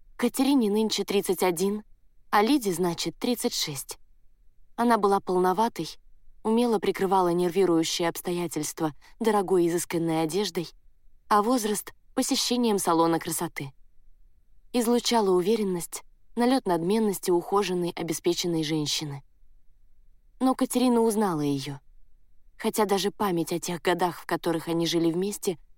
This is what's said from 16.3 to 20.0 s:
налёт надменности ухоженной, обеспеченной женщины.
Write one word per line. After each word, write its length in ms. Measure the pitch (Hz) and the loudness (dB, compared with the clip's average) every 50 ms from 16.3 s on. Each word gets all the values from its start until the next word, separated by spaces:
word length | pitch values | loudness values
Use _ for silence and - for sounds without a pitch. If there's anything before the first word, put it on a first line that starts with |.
| - | -4
налёт 320 | 233 240 247 269 262 - | 0 0 2 2 0 0
надменности 640 | 190 175 165 165 180 208 226 220 208 185 - - 190 | 0 -2 0 0 0 0 2 0 0 -2 -2 0 0
ухоженной, 600 | 175 175 170 - - 202 202 175 185 180 175 170 | 0 0 0 0 0 0 0 0 -2 -2 -2 -4
обеспеченной 760 | - - 170 165 160 - - 175 170 - - 175 170 160 156 | -6 -6 -6 -6 -6 -2 0 -2 0 0 -2 -2 -2 -2 -2
женщины. 580 | 147 160 156 147 139 - - 160 147 143 139 - - _ _ - - - - - - - - - - - - | -2 -2 -2 -2 -2 -4 -4 -6 -8 -10 -12 -14 -18 _ _ -20 -20 -20 -20 -20 -20 -20 -20 -20 -20 -20 -20